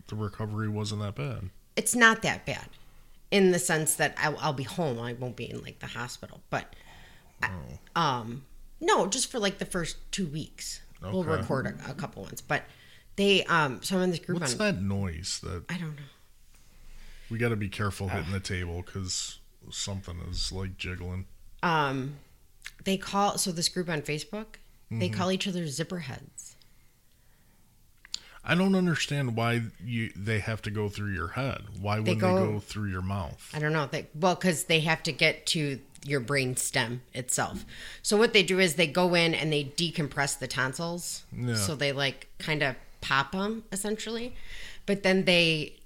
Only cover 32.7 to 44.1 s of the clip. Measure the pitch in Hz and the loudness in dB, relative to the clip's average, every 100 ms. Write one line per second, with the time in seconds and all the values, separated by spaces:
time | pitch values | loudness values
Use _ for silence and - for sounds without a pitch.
32.7 | 107 104 92 92 98 85 - - 156 151 | -4 -2 0 0 -2 -4 -8 -8 -2 0
33.7 | 156 139 151 - 151 185 175 185 151 - | 2 0 -4 -6 0 2 4 2 2 4
34.7 | 160 160 160 - 123 160 151 - 165 147 | 4 4 2 0 4 4 4 0 0 0
35.7 | 131 - - 139 143 117 143 127 127 - | -2 -8 -12 -2 0 0 0 0 0 0
36.7 | 139 117 123 - 127 127 - 104 98 - | 0 0 -2 -8 -8 -2 0 0 -4 -10
37.7 | - - - - 208 220 214 175 185 185 | -12 -14 -8 2 6 6 4 2 4 4
38.7 | 151 165 151 180 175 165 165 156 147 135 | 4 2 2 4 4 4 2 0 0 -2
39.7 | - 170 156 143 - 143 - 131 143 131 | -4 -2 -2 -2 0 -2 -2 -4 0 -2
40.7 | 139 170 175 - - - - 123 113 101 | -2 -4 -6 -6 -10 -10 -6 -2 0 0
41.7 | 143 143 135 139 - - - - 151 143 | 0 0 2 0 -2 -10 -8 -2 0 0
42.7 | 123 - - - 135 143 190 202 226 - | -2 -10 -10 0 2 2 0 -2 -4 -6
43.7 | 196 208 214 220 | -4 -2 -4 -4